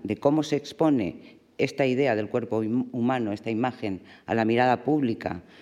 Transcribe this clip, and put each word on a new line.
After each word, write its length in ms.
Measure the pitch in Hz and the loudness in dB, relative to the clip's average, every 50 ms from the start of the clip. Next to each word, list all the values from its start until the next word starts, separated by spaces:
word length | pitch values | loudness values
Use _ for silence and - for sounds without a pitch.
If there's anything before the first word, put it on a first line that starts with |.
| - | -6
de 120 | 101 107 | -6 -6
cómo 280 | - - 143 147 156 147 | 0 2 2 2 2 2
se 100 | - 147 | 0 -2
expone 840 | 139 147 - - - 165 156 143 123 98 82 - - - - - - _ _ _ - | -4 -4 -6 -2 0 2 4 4 2 0 -2 -4 -8 -16 -20 -20 -20 _ _ _ -2
esta 280 | 135 131 - - 139 | -2 -2 0 0 0
idea 280 | 131 123 127 143 131 110 | 2 2 2 2 2 2
del 140 | 107 104 104 | 0 -2 -2
cuerpo 300 | - 123 117 - 107 113 | -2 -4 -2 -2 -2 -2
hum-, 300 | 110 107 117 127 127 123 | -2 0 -2 -2 -2 -2
humano, 400 | 123 123 117 127 131 123 113 104 | -2 -2 0 0 0 0 -2 -2
esta 180 | 104 107 - 113 | -4 -4 -4 -4
imagen, 520 | 113 110 127 127 - - - 101 95 87 - - - - _ | -2 -2 -2 -2 -4 -4 -6 -6 -6 -8 -10 -16 -20 -16 _
a 100 | - 104 | -2 0
la 80 | 113 113 | 2 2
mirada 400 | 110 117 120 127 127 120 117 - | 4 4 4 4 4 2 2 2
pública 580 | 139 151 151 135 117 107 - - 85 87 87 - - - - | 0 0 2 2 0 -2 -2 -4 -6 -6 -8 -12 -16 -20 -20